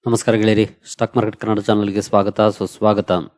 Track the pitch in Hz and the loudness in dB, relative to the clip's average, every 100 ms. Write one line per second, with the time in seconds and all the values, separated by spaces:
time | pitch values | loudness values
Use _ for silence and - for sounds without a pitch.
0 | 120 113 - 110 107 107 104 - - - | 0 0 2 2 2 2 0 -4 -20 -6
1 | 113 123 110 - 110 104 101 104 101 101 | -2 0 -2 -4 -4 -2 0 0 0 -4
2 | 101 104 101 98 107 - 95 - 107 101 | 0 0 0 0 0 0 -10 -2 0 0
3 | - 90 - | 0 -4 -4